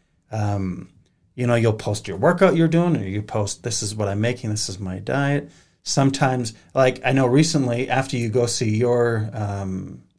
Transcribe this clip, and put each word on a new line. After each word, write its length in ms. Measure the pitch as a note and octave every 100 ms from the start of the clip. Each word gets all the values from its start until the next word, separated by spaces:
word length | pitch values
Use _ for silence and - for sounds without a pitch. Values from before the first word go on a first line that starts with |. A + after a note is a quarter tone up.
| _ _ _
um, 580 | A2 G#2 G2+ F#2+ F2+ F#2 _ _ _ _ -
you 120 | B2
know, 80 | A#2
you'll 180 | A2+
post 340 | G#2+ A2+ G#2 G2+
your 100 | F2+
workout 380 | D3 F3+ F#3+ E3
you're 120 | E3
doing, 300 | E3 F3 C3+
or 80 | F#2+
you 160 | G#2
post, 400 | G#2 A2 G2+ -
"This 200 | A#2+ -
is 100 | G#2+ G#2+
what 120 | G2+
I'm 120 | G2+
making, 300 | A#2 B2 A2
this 200 | G#2 -
is 100 | F#2
my 180 | F#2+ F#2
diet." 540 | G2 C3 C#3 C#3+ - - _ _
Sometimes, 720 | - - C3+ C3+ C3+ B2+ A2+ - _
like, 260 | C3+ C3 - B2+
I 60 |
know 160 | C3+ B2+
recently, 600 | C#3 D#3+ D3+ B2 A#2+ C3
after 280 | B2 C3 B2
you 120 | A#2
go 180 | A#2+ A#2
see 280 | - A2 A2
your, 540 | B2 A#2+ A#2+ A2+ G#2+
um, 680 | A2 G2+ G2 F#2+ F#2+ F#2 - _